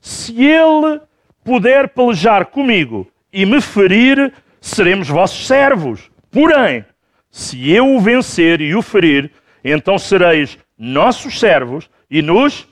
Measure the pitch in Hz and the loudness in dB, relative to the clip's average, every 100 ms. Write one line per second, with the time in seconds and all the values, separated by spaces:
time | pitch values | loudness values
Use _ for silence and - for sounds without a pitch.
0 | - - - 233 277 320 320 311 311 302 | -18 -16 -12 0 2 4 4 2 0 -4
1 | _ _ _ _ - 247 208 269 269 - | _ _ _ _ -6 -2 2 2 0 -2
2 | 247 196 196 208 175 269 277 214 139 110 | -2 0 0 0 -2 -4 -2 -2 -2 -8
3 | 95 _ _ 196 190 277 - 208 190 196 | -12 _ _ -4 0 0 -2 0 2 4
4 | 254 277 277 - _ _ - - 175 196 | 2 2 -2 -6 _ _ -12 -2 0 0
5 | 147 147 185 - - 269 277 254 147 107 | -2 0 -2 -4 -2 0 2 0 -4 -10
6 | - _ _ 233 320 302 220 123 101 _ | -14 _ _ 0 2 4 2 -2 -10 _
7 | _ _ _ - - 127 131 190 262 269 | _ _ _ -18 -16 -8 0 2 4 2
8 | 196 247 226 - 165 165 151 190 - 208 | 2 0 -2 0 0 2 -2 -4 -2 0
9 | 170 139 143 _ _ _ 127 151 - 196 | 2 2 -2 _ _ _ -4 -4 -2 -4
10 | - 190 175 160 143 - _ _ 113 135 | 0 2 2 2 -2 -10 _ _ -6 -2
11 | 170 165 277 - 220 156 123 135 - _ | 0 -2 -8 -4 0 0 -2 -12 -14 _
12 | _ 151 151 185 285 - - | _ -4 0 2 0 -4 -20